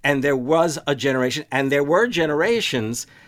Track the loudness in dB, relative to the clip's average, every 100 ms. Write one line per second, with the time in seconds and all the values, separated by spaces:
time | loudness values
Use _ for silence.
0 | 2 2 2 0 2 2 2 -2 -4 -2
1 | 0 0 0 -4 -4 -2 0 0 2 2
2 | 2 0 0 0 0 0 -2 -4 -4 -6
3 | -12 -20